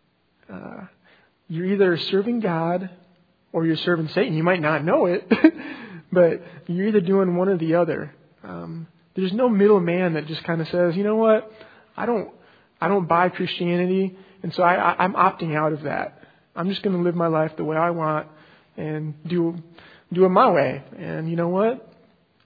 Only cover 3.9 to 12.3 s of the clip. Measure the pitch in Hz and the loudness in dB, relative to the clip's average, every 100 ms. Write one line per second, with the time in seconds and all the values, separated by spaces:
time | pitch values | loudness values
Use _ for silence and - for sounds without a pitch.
3.9 | 170 156 180 240 156 170 185 151 156 156 | -2 -2 -2 0 0 0 2 0 0 2
4.9 | 294 190 180 - 226 320 - - - 202 | 2 2 0 0 4 4 2 -8 -16 -16
5.9 | 175 - 180 170 - - - - 175 208 | -18 -2 2 4 2 -8 -16 -8 -4 0
6.9 | 214 175 196 190 175 190 185 160 170 165 | 0 2 2 2 0 0 0 0 0 0
7.9 | - - - _ _ - 175 170 165 165 | -2 -8 -16 _ _ -16 -14 -12 -12 -14
8.9 | _ _ - 185 208 254 202 202 208 170 | _ _ -6 -4 0 2 6 6 6 4
9.9 | 175 180 156 156 156 - 165 156 175 175 | 0 0 -2 -4 -8 -4 -4 -2 0 0
10.9 | 170 202 220 226 220 - - - - _ | 0 0 2 4 2 0 -16 -20 -20 _
11.9 | - 214 226 175 | -8 -4 -4 -6